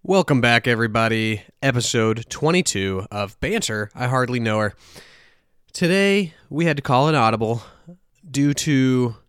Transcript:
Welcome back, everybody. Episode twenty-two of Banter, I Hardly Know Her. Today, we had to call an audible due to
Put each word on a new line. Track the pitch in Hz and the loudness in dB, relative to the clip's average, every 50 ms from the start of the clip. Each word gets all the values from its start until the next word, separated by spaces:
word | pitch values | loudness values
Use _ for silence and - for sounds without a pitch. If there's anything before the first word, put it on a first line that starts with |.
| - - | -2 2
Welcome | 190 190 170 - 147 123 | 2 2 2 2 2 2
back, | 117 120 120 117 - | 4 2 2 2 2
everybody. | 127 120 110 117 113 107 117 113 110 113 110 110 110 110 101 - - _ _ | 0 0 0 0 0 0 0 0 2 0 0 0 -2 -4 -4 -8 -18 _ _
Episode | - 135 123 123 117 - - 120 110 110 110 113 113 - | -2 0 0 0 -2 0 0 2 2 2 0 -2 -6 -12
twenty-two | - - 147 156 170 180 180 - - 101 95 98 95 92 101 - | -8 -2 0 2 2 2 0 -2 -4 -2 -4 -2 -4 -6 -8 -8
of | 101 104 101 95 - _ | -6 -8 -8 -8 -8 _
Banter, | - 143 214 226 - - 110 107 104 101 _ | -6 -4 -4 -4 -4 -4 -4 -6 -6 -8 _
I | - 123 | -6 -4
Hardly | 123 131 127 127 120 127 123 | -2 0 0 -2 -2 -2 -2
Know | 113 110 107 107 | -2 0 0 0
Her. | 107 101 - _ - - - - - - - - _ _ _ _ _ _ _ _ _ _ - | -2 -2 -4 _ -20 -20 -20 -20 -20 -20 -20 -20 _ _ _ _ _ _ _ _ _ _ -6
Today, | - 180 165 185 196 196 196 196 208 196 156 - _ _ _ | -2 0 0 2 2 2 2 2 2 0 -2 -8 _ _ _
we | 143 151 165 | -4 -2 0
had | 170 147 147 | 0 0 -2
to | |
call | - - 127 127 143 160 | 0 2 2 4 4 4
an | 156 | 2
audible | 139 113 113 110 110 113 110 117 117 - - - _ _ 165 175 _ _ _ _ _ _ 165 | 4 4 2 2 0 -2 -2 -2 -4 -6 -14 -20 _ _ -20 -20 _ _ _ _ _ _ -6
due | 127 143 139 143 143 | -2 0 0 2 0
to | - - 156 143 131 131 131 127 127 123 120 110 - _ | 0 0 0 2 2 2 2 2 2 0 -2 -4 -10 _